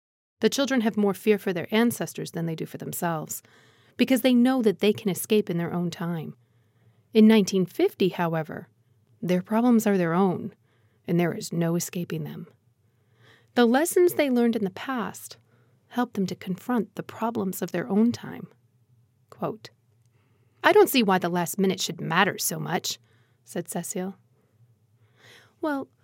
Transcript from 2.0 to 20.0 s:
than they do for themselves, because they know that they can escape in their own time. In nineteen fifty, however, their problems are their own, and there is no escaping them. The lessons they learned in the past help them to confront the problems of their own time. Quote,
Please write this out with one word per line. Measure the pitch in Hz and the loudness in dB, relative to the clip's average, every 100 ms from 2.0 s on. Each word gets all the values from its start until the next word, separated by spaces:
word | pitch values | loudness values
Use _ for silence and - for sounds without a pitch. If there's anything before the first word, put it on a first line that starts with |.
| 160 - 156 | -8 -8 -10
than | - 165 | -6 -6
they | 165 | -6
do | 165 | -8
for | - | -10
themselves, | 156 - 175 160 156 - - _ _ _ _ - | -10 -6 -4 -4 -6 -12 -16 _ _ _ _ -2
because | 247 262 | 2 4
they | 269 | 4
know | 247 240 262 | 4 4 4
that | 220 190 | 2 2
they | 202 | 2
can | 208 202 | 0 -2
escape | 175 - 214 208 | -4 0 0 0
in | 170 | -2
their | 170 | -4
own | 175 175 | -4 -4
time. | 165 170 170 156 - _ _ _ _ _ _ _ | -4 -6 -6 -8 -14 _ _ _ _ _ _ _
In | 226 220 | 6 8
nineteen | 220 190 190 175 | 8 4 0 -2
fifty, | - 359 - 185 | 0 0 2 0
however, | - 175 165 151 - - _ _ _ _ _ | 0 -2 -4 -6 -10 -14 _ _ _ _ _
their | 170 180 | -2 -2
problems | 185 220 240 233 214 | 0 0 4 4 4
are | 196 | 2
their | 170 | 2
own, | 170 196 165 202 - _ _ _ _ - | 2 2 0 -6 -14 _ _ _ _ -2
and | 175 | 0
there | 175 | 0
is | 185 - | -2 -6
no | 170 165 170 | -2 0 -2
escaping | - 180 170 160 147 | -4 -8 -8 -8 -8
them. | 156 170 - _ _ _ _ _ _ _ _ _ - | -12 -16 -20 _ _ _ _ _ _ _ _ _ 2
The | 240 | 4
lessons | 254 339 - 359 | 4 2 4 2
they | - 294 | 4 2
learned | 240 240 226 | 2 2 2
in | 196 | -2
the | |
past | 185 - 262 190 - - - _ _ _ _ _ | -6 -8 -6 -6 -10 -18 -20 _ _ _ _ _
help | - 247 | -4 -2
them | - 185 | -2 -4
to | 185 | -4
confront | - 185 - 247 190 - | -8 -8 -4 -4 -4 -8
the | |
problems | - - 220 226 196 180 | -12 -6 -6 -4 -4 -4
of | 180 | -6
their | 175 240 | -6 -2
own | 196 233 | 2 2
time. | 233 - - - _ _ _ _ _ _ _ _ | 0 -8 -14 -16 _ _ _ _ _ _ _ _
Quote, | - 165 110 - _ _ _ | -8 -8 -8 -14 _ _ _